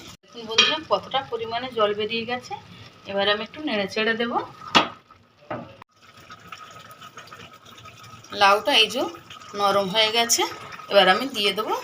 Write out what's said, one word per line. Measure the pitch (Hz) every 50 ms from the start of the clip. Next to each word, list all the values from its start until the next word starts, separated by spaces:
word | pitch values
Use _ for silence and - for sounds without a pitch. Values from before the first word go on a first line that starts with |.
| - - - -
দেখুন | _ _ - 233 226 220
বন্ধুরা | 226 233 254 - 302 311 311 -
কতটা | 220 190 - - - 262 269 -
পরিমাণে | 240 226 226 220 233 240 254 262 247
জল | 226 214 208 208 208
বেরিয়ে | 214 214 226 226 226 226
গেছে। | 247 254 247 - 403 855 - - - - - - - - - 196
এবার | 196 196 196 208 208
আমি | 214 220
একটু | - - 302 311
নেড়ে | 294 226 208 196 190 -
চেড়ে | 220 220 220 220 220
দেব। | 240 233 277 403 494 - - - - - - - - - - - _ _ - - _ _ _ _ - - - - - 523 523 - - - _ _ - - - - - - - - - - - - - - - - - - - - - - - - - - - - - - - - - - - - - - - - - - - - - - 196 202
লাউটা | 202 196 202 208 - 294 277 226
এই | 220 202 202
যে | 254 330 - - - - - - - - - - 202
নরম | 202 196 190 202 196 185 185
হয়ে | 226 220 214 214
গেছে, | 233 233 233 - - 392 480 - - - - - - - -
এবার | 190 202 185 185 185
আমি | 208 254 269 -
দিয়ে | 220 202 202 190
দেবো | 202 220 294 381 494